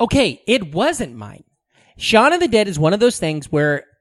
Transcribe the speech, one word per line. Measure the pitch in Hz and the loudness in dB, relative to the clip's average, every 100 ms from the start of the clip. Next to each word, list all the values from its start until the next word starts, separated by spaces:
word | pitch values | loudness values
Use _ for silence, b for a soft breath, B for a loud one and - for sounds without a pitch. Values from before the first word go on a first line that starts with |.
Okay, | 233 277 208 - - | 0 0 0 -2 -2
it | 247 160 | -2 -2
wasn't | 165 294 330 156 | -4 -2 -4 -8
mine. | 117 104 98 _ _ _ b b - | -12 -16 -18 _ _ _ b b -10
Shaun | - 220 269 | 0 4 4
of | 349 | 2
the | 330 | 2
Dead | 214 202 | 2 0
is | 151 | 0
one | 156 | 0
of | 208 | 2
those | 240 - | 2 0
things | 160 151 - | -4 -4 -4
where, | 147 147 143 - _ | -2 0 -2 -6 _